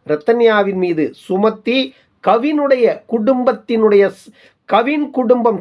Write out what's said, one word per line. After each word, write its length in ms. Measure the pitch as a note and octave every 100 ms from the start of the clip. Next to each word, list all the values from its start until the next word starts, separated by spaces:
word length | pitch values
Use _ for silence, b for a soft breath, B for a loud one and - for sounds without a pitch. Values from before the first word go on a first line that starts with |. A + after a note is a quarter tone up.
| -
ரித்தன்யாவின் 760 | D3+ - A#3+ A3+ G#3 G3 F#3
மீது 220 | F3+ D#3+ C#3+ -
சுமத்தி, 580 | - F#3+ A3 A3 - C4 C4 B B _
கவினுடைய 640 | F#3+ A3+ C#4+ D4 C#4+ C4 A3+ - -
குடும்பத்தினுடைய 960 | A#3 G#3+ B3+ B3+ A3+ - A3+ G#3+ G3+ F#3+
ஸ்-, 200 | - - b b b -
கவின் 380 | G#3 A#3+ D4+ D4
குடும்பம் 460 | - A#3 B3 A#3 F#3+